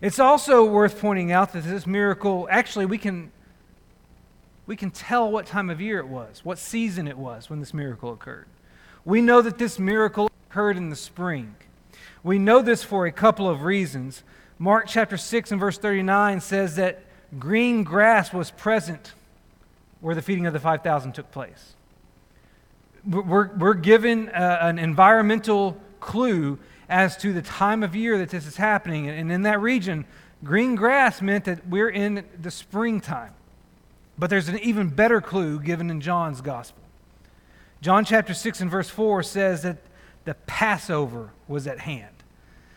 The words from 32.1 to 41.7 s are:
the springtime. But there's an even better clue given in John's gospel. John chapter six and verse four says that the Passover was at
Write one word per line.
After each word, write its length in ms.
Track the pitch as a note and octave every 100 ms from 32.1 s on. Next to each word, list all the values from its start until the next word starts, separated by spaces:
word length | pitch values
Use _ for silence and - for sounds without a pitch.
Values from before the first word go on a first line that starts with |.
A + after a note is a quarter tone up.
| G3+ F#3 F3+
the 100 | E3+
springtime. 840 | - - G3 A#3 G#3+ - C3+ A2+ - _ - _ _ _ _ _ -
But 140 | E3+
there's 180 | G3 D#3+
an 100 | G3+
even 280 | A3+ G#3+ F#3
better 320 | C#3 A3 A#3
clue 380 | - F#3+ E3 D3+
given 300 | D3 E3 E3+
in 100 | D#3+
John's 400 | C#3+ F3 E3 C3
gospel. 420 | C3+ B2 - - - _ _ _ - _ _ - - -
John 240 | D#3 F#3+
chapter 300 | G#3+ A3 G#3+
six 260 | F3 A3+ -
and 100 | F#3
verse 180 | F#3 F3+
four 340 | - G#3+ G3
says 380 | D#3+ G3 F#3+ F3
that 160 | F3 E3 - - - -
the 100 | - D3 -
Passover 840 | - A3 G3 - D#3 C#3 A#2 G#2+ - -
was 180 | C#3+
at 140 | C#3